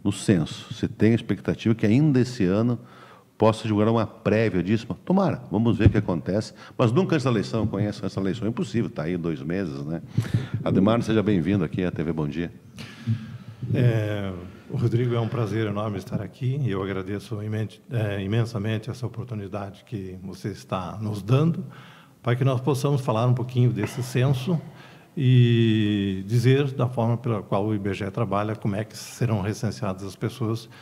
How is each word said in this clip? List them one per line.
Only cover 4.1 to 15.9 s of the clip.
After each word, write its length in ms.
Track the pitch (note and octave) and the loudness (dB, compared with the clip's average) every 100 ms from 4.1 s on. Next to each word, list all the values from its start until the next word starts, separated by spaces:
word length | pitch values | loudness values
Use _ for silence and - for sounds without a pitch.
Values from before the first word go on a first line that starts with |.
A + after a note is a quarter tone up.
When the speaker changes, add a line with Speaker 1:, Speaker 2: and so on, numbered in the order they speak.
| - - G#2+ A2+ F#2 | -2 2 2 2 2
Speaker 1:
disso. 240 | F2 A2 - - | 2 0 -2 -8
Tomara, 380 | - F#3+ F#3 - - | 0 2 2 -2 -2
vamos 260 | G2 A#2 G2+ | 0 2 4
ver 100 | G#2 | 4
o 20 | |
que 80 | G#2+ | 4
acontece. 560 | G#2+ E2+ - G2 A2 - - - | 0 -2 -2 -2 -4 -10 -10 0
Mas 160 | B2 | 2
nunca 220 | B2+ F#3+ D#3+ | 2 2 2
antes 100 | C3 | 2
da 60 | |
eleição, 360 | A2+ - A2+ G#2+ | 0 0 -2 -2
conheço 380 | G2 G#2 - G2 | 0 -2 -4 -6
essa 120 | - | -2
eleição, 300 | G2 F2+ G#2 | -2 -2 -4
é 20 | |
impossível, 400 | A#2+ - A2+ G2+ | -4 -4 -2 -2
tá 140 | - | -4
aí 140 | D#2 F2+ | -4 -2
dois 240 | E2 D#2 | -2 -4
meses, 420 | C#2+ F2+ F#2 C#2 | -4 -4 -4 -6
né? 180 | C#2+ E2 - - - - - - | -6 -8 -6 -4 -2 -2 -2 -4
Ademar, 380 | - F#2+ F#2+ A#2 | 0 4 4 4
seja 200 | A2 A2 | 2 2
bem-vindo 440 | G2+ F#2 D#2 G2+ D#2 | 4 2 2 2 0
aqui 180 | - | -2
à 80 | F2+ | -2
T 100 | - | -2
V 120 | D#2 | -2
Bom 160 | D#2+ D2 | -2 -2
Dia. 200 | D2 E2+ - - - - - - A2+ - - - - B2 | -4 -6 -8 -20 -18 -16 -10 -4 -4 -6 -14 -16 -10 -4
Speaker 2:
É, 580 | A#2+ B2 A2 G#2+ G#2 G2 F2+ F#2 - - | 2 4 2 0 -2 -4 -6 -12 -16 -8
Rodrigo, 420 | B2 A#2+ A#2 B2 | -2 2 2 2
é 60 | A#2 | 0
um 80 | A2 | -2
prazer 400 | A#2 A2 G#2+ A2 | -2 -2 0 -2
enorme 300 | G2+ A2 | -2 -4